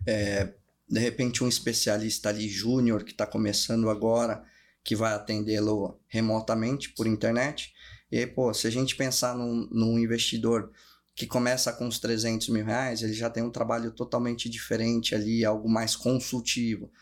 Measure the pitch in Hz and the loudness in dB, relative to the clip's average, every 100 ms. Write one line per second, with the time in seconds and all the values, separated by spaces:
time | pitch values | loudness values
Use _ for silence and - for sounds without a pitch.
0 | - 110 101 101 95 - _ _ - 110 | -2 0 0 0 -2 -6 _ _ -4 0
1 | 120 120 123 117 123 - 123 113 - 104 | 0 0 0 0 0 0 0 0 2 0
2 | 110 - 104 104 107 95 113 127 120 107 | 0 -2 -2 -2 -4 -2 2 4 4 2
3 | - - 107 107 107 104 - 113 110 104 | -2 -4 -2 0 0 0 0 2 2 2
4 | 113 117 117 107 - _ _ _ - 104 | 2 2 2 -2 -10 _ _ _ -4 0
5 | 110 104 - 107 107 107 107 107 98 - | 0 0 -2 -2 0 2 2 2 -2 -8
6 | _ 113 110 107 - 113 113 139 - - | _ 0 2 2 0 0 0 -2 -4 -2
7 | 110 107 113 120 139 151 - - - - | 0 2 2 2 0 -4 -10 -16 -20 -20
8 | _ 117 120 - 123 110 113 120 131 - | _ -2 -2 0 0 2 0 0 0 0
9 | 135 127 123 123 120 117 - 110 113 117 | -2 0 0 -2 -2 -2 0 2 4 4
10 | 113 117 - 113 113 117 - - - _ | 2 2 0 0 2 2 0 -12 -20 _
11 | _ - 113 127 123 127 - 113 120 113 | _ -10 -2 0 2 0 0 -2 -4 -4
12 | 113 110 113 113 - 113 107 117 131 113 | -2 0 0 -2 0 0 0 -2 -2 -2
13 | 113 107 117 117 117 120 117 117 117 - | -4 -2 -2 -2 -4 -2 -2 -2 -4 -6
14 | 120 123 120 117 117 113 - 110 113 117 | -4 -2 -2 -4 -6 -8 -2 0 2 2
15 | 110 110 107 113 110 110 110 113 110 - | 0 0 0 2 2 2 2 2 0 -2
16 | 123 127 - 123 117 127 117 98 - _ | 0 0 0 -4 -2 -2 -2 -2 -8 _